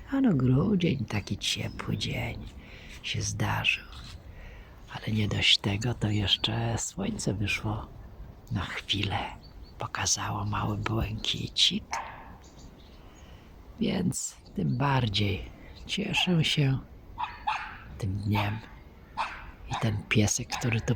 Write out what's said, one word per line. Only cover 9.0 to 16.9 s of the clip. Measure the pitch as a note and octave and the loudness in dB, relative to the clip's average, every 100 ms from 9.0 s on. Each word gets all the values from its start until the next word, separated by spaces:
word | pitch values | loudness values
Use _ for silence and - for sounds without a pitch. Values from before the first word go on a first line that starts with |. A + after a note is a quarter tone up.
| - G2 - - - - - - | 2 0 -4 -8 -16 -16 -16 -8
pokazało | - - G2+ - G2+ G#2 G#2 | -6 -2 0 0 0 -2 0
mały | G#2 A2 G#2 | 0 0 0
błękicik. | G#2+ A2+ G#2+ G#2+ - A2 A#2 - - - - - - - - - - - - - - - - - - - - - - - | 0 0 0 -2 -2 -2 -2 2 4 2 -2 -6 -6 -10 -16 -18 -20 -18 -18 -18 -20 -20 -20 -20 -18 -18 -20 -20 -14 -2
Więc | - - - - - - - - | 0 2 2 0 -6 -10 -10 -2
tym | D#3 B2 | 0 2
bardziej | C#3+ C3+ A#2 G2 G2+ F#2+ - - - - - | 4 4 2 2 2 0 -4 -14 -18 -14 -6
cieszę | - G3+ E3 - E3+ | -4 0 2 4 6
się | D3 - C#3 C3 - | 6 6 4 4 0